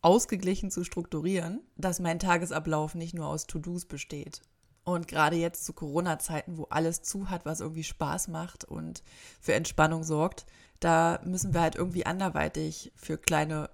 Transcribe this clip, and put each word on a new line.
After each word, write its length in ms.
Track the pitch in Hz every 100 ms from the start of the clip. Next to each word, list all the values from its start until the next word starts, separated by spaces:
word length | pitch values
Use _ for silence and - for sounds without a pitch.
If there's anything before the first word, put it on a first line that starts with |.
ausgeglichen 680 | 170 214 - 196 180 196 196
zu 120 | -
strukturieren, 760 | 175 - 170 156 165 190 165 220 - -
dass 240 | 185 175
mein 180 | 170 170
Tagesablauf 800 | 185 175 170 160 160 156 156 170
nicht 180 | 165
nur 140 | 170 147
aus 180 | 156 -
To-Dos 400 | 165 165 175 -
besteht. 560 | 143 - 147 147 - _ _ _ _
Und 240 | - 180 165
gerade 280 | 156 156 170
jetzt 300 | 165 - -
zu 80 |
Corona-Zeiten, 840 | - 151 147 175 156 - 156 - 165
wo 60 |
alles 400 | - 151 165 170
zu 260 | - 196 190
hat, 160 | 180 156
was 140 | 160
irgendwie 240 | 160 160
Spaß 460 | 156 - 147 170 -
macht 340 | 160 175 -
und 400 | - 160 160 - - - - -
für 140 | -
Entspannung 500 | 107 160 - 156 160
sorgt, 440 | 160 151 175 - - - - _
da 420 | 170 165 165 170
müssen 300 | - 185 190
wir 80 | 175
halt 140 | 165 -
irgendwie 320 | 180 175 -
anderweitig 840 | 185 190 156 151 151 156 - - -
für 240 | - 156
kleine 500 | - 156 156 156 151